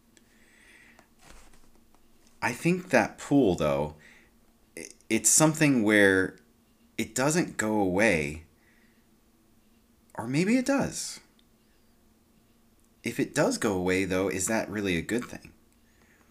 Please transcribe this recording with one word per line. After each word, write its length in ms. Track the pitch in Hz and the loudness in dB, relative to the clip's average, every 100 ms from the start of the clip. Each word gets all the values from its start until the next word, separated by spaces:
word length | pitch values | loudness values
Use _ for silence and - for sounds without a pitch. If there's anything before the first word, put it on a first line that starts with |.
| _ _ _ _ _ _ - - - - _ _ - - - - - - _ _ _ _ _ _ | _ _ _ _ _ _ -20 -20 -20 -20 _ _ -20 -20 -20 -20 -20 -20 _ _ _ _ _ _
I 100 | 110 | -6
think 380 | 123 165 185 - | -2 -2 -2 0
that 280 | 120 98 - | 0 0 -4
pull, 380 | - 143 110 82 | 0 2 4 2
though, 400 | 76 69 76 - - - _ _ _ _ _ - | 0 0 -4 -8 -20 -20 _ _ _ _ _ -20
i-, 80 | - - - | -20 -18 -4
it's 220 | 110 - | -2 2
something 500 | - 156 156 151 131 | 4 4 4 2 2
where 560 | 104 107 98 95 92 - _ _ _ _ _ - | 4 6 6 4 0 -6 _ _ _ _ _ -10
it 180 | 113 - | -8 -2
doesn't 420 | 139 165 90 - | 0 0 -2 -4
go 180 | 107 107 | -2 0
away. 680 | 95 90 110 82 71 78 - _ _ _ _ _ _ _ _ _ _ _ _ _ _ _ _ | 0 2 2 2 -2 -8 -16 _ _ _ _ _ _ _ _ _ _ _ _ _ _ _ _
Or 140 | - 113 | -12 -4
maybe 300 | 139 185 254 | -2 0 0
it 80 | 254 | 0
does. 540 | 277 71 - - - - _ _ _ _ _ _ _ _ _ _ _ _ _ _ _ _ _ | -2 -2 -8 -12 -14 -20 _ _ _ _ _ _ _ _ _ _ _ _ _ _ _ _ _
If 160 | 117 127 | -8 -4
it 160 | 123 139 | -4 0
does 220 | 196 240 | -2 0
go 160 | 117 | -2
away, 320 | 92 92 92 95 | 0 0 0 0
though, 240 | 92 95 | 0 -2
is 180 | 95 92 | -2 -2
that 220 | 110 - | -4 -4
really 280 | 107 98 85 | -4 -2 -2
a 40 | |
good 240 | 78 110 - | -2 -6 -6
thing? 260 | - - - _ _ _ _ _ _ _ | -14 -20 -20 _ _ _ _ _ _ _